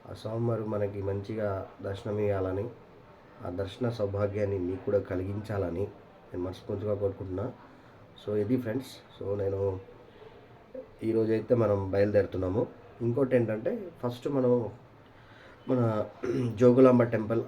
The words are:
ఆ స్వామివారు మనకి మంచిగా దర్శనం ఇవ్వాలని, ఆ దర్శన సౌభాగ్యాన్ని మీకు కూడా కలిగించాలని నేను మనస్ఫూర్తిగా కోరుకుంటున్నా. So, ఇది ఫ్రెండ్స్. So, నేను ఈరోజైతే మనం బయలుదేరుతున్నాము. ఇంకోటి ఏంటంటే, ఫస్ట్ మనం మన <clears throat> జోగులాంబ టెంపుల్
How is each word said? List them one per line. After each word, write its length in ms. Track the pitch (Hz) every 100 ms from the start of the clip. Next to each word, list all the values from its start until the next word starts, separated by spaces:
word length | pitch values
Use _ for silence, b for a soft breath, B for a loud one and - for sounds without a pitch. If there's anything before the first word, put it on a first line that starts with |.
ఆ 100 | -
స్వామివారు 520 | 95 110 113 117 113 107
మనకి 340 | 107 101 101
మంచిగా 460 | 98 98 98 110 104 95 92 -
దర్శనం 340 | 101 98 110 104
ఇవ్వాలని, 460 | 104 98 92 95 104 - - - - - - -
ఆ 100 | 95
దర్శన 380 | 90 95 - 123
సౌభాగ్యాన్ని 680 | 113 101 101 104 101 101 98
మీకు 220 | 90 92 -
కూడా 140 | 101
కలిగించాలని 840 | - 92 95 101 104 101 90 85 101 - - -
నేను 180 | - 92
మనస్ఫూర్తిగా 520 | 90 92 - 101 104 101
కోరుకుంటున్నా. 500 | 101 92 92 92 113 - B B B B B -
So, 140 | - 104
ఇది 200 | 104 127
ఫ్రెండ్స్. 300 | 113 120 131 - -
So, 140 | - 98 101
నేను 240 | 98 98 98 92 - - B B B B B - - - - -
ఈరోజైతే 500 | 110 113 110 110 113 120
మనం 220 | 110 101 95
బయలుదేరుతున్నాము. 720 | 98 104 104 92 92 92 101 165 - - -
ఇంకోటి 340 | 117 120 131 127
ఏంటంటే, 360 | 110 110 143 226 185 -
ఫస్ట్ 300 | 123 123 151
మనం 240 | 139 123 123 110 - - - - B B B B B -
మన 140 | 127 117 107 - -
<clears throat> 360 | - 135 120 104
జోగులాంబ 440 | 123 123 131 120
టెంపుల్ 380 | 117 113 107 113